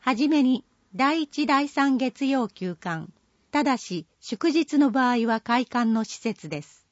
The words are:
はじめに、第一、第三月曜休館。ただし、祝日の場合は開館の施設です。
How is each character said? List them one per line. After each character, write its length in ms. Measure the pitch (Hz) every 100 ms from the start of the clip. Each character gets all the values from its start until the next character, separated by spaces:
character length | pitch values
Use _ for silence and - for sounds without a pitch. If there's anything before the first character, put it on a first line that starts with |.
は 140 | - 233
じ 120 | 285
め 140 | 302
に、 220 | 254 254 - _ _
第 280 | 190 269 320
一、 240 | 302 - 285
第 220 | 277 285
三 280 | - 277 262
月 280 | 254 240
曜 240 | 277 269 220
休 260 | - 185
館。 340 | 170 180 165 160 - _ _ _
た 140 | 294
だ 120 | 294 247
し、 300 | - 180 156 _
祝 300 | - 220 339
日 280 | 311 330 302
の 120 | 285
場 200 | 220 247
合 160 | 247 226
は 140 | 226
開 240 | - 240
館 280 | 254 240 233
の 120 | 226
施 140 | 220 -
設 300 | 233 202 156
で 140 | 151
す。 240 | 147 _ _